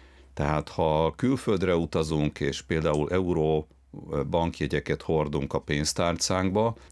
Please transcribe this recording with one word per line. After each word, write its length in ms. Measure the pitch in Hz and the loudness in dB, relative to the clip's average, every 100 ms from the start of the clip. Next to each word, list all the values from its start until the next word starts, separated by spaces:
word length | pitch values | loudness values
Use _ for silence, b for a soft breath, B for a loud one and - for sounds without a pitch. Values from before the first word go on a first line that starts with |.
| B B B | B B B
Tehát 360 | - 73 76 76 | -2 0 0 -2
ha 440 | - 80 78 80 - | 0 2 2 0 0
külföldre 600 | 123 135 - 95 92 85 | 0 0 0 0 2 2
utazunk, 640 | 82 85 78 78 73 - | 2 0 0 2 0 0
és 220 | 69 69 | -4 -4
például 500 | - 82 80 76 73 | -2 0 2 2 2
euró, 560 | 92 90 80 78 78 76 - _ - - | 0 0 2 2 2 -2 -12 _ -16 -6
ö, 120 | 76 | -4
bankjegyeket 800 | 69 85 85 - 76 73 - 76 | 0 0 0 -2 -2 -2 -2 -4
hordunk 520 | - 80 73 73 69 | 0 0 0 -2 -2
a 60 | 76 | -4
pénztárcánkba, 1160 | - 73 78 - 85 82 - 92 95 101 113 113 B | -2 -2 -2 0 0 0 0 0 0 0 0 -2 B